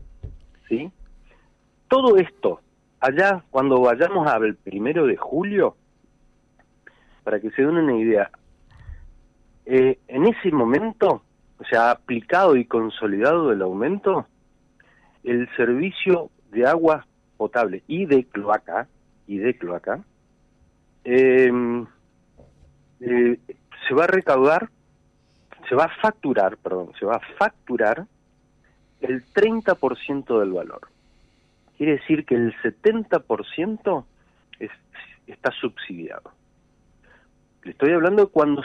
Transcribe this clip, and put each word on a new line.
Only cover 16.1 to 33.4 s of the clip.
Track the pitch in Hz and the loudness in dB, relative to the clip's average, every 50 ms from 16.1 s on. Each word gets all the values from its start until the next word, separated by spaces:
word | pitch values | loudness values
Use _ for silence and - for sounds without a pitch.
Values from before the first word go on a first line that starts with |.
| 180 170 151 - _ _ _ _ | 0 0 -2 -8 _ _ _ _
de | 104 113 120 | -2 0 2
agua | 131 160 170 165 160 156 143 - _ _ _ _ _ _ | 2 2 2 2 2 2 0 -4 _ _ _ _ _ _
potable | _ 107 101 - 120 117 98 92 95 - | _ -8 -4 -2 -2 -2 -2 -4 -10 -10
y | - 151 175 196 | -8 -6 -6 0
de | 160 139 131 123 | 2 2 2 2
cloaca, | - - 101 101 104 107 107 - - 85 107 123 - _ _ _ _ _ _ _ | 0 -8 -8 -2 -2 -2 -2 -2 -6 -6 -6 -6 -8 _ _ _ _ _ _ _
y | - 101 | -10 -8
de | 95 104 127 120 | -4 -4 -4 -4
cloaca, | - - 87 87 85 - 95 110 165 208 _ _ _ _ _ _ _ _ _ _ _ _ _ _ _ _ _ _ _ _ | -4 -8 -10 -10 -8 -6 -8 -8 -8 -10 _ _ _ _ _ _ _ _ _ _ _ _ _ _ _ _ _ _ _ _
em, | 123 123 131 131 131 127 131 131 123 123 123 120 120 120 120 117 - _ _ _ _ _ _ _ _ _ - - _ _ _ - _ _ _ _ _ _ _ | 0 2 4 4 4 6 6 4 4 2 0 -2 -2 -4 -6 -8 -10 _ _ _ _ _ _ _ _ _ -20 -20 _ _ _ -20 _ _ _ _ _ _ _
eh, | 123 123 123 120 123 120 120 - _ - - - _ _ - - - | -4 0 2 2 2 2 0 -2 _ -18 -20 -20 _ _ -20 -12 -6
se | - 127 | -2 0
va | 139 170 | 2 2
a | |
recaudar, | 180 190 190 - - 143 131 131 143 156 175 226 - _ _ _ _ _ _ _ _ _ _ _ _ _ _ _ _ - _ - | 2 2 0 2 2 2 4 4 4 4 2 0 -6 _ _ _ _ _ _ _ _ _ _ _ _ _ _ _ _ -20 _ -8
se | - 127 | -2 0
va | 135 160 | 2 2
a | 165 - - | 0 0 -2
facturar, | - 220 214 - - 143 123 110 95 95 107 | -2 -2 -2 -2 -4 -2 0 2 2 0 0
perdón, | - _ 92 92 92 87 - - | -4 _ -6 -6 -6 -6 -10 -10
se | - 101 | -6 -4
va | 98 117 | -2 -2
a | 110 - - - | -4 -4 -12 -4
facturar | - 196 220 - _ _ - 123 113 117 104 117 156 190 - _ _ _ _ _ _ _ _ _ _ _ _ _ _ _ _ _ _ | -2 -2 -2 -2 _ _ -6 -2 0 0 0 0 -2 -6 -14 _ _ _ _ _ _ _ _ _ _ _ _ _ _ _ _ _ _
el | - 127 131 127 - _ _ | -6 -6 -6 -6 -8 _ _
treinta | 202 202 220 226 226 214 - 175 | 0 2 2 0 -2 -2 -2 -2
por | - - 131 127 - | 0 0 -4 -4 -4
ciento | - - 143 139 135 - 120 110 | -8 -8 -8 -8 -4 0 0 0
del | 101 95 92 | 0 0 -2
valor. | 87 80 - - - - _ _ _ _ _ _ _ _ _ _ _ _ _ _ _ _ _ _ | -6 -8 -10 -14 -18 -20 _ _ _ _ _ _ _ _ _ _ _ _ _ _ _ _ _ _
Quiere | _ 147 156 147 | _ 0 0 0
decir | 135 - - 156 151 147 | -2 0 -2 -2 -2 0
que | - 127 | 0 0
el | 120 120 113 - - | 0 0 0 -2 -4
setenta | - 117 - _ - 214 220 226 208 - 185 160 | -6 -6 -6 _ 0 0 0 0 -2 -2 -2 -4
por | - _ 113 104 | -2 _ -6 -6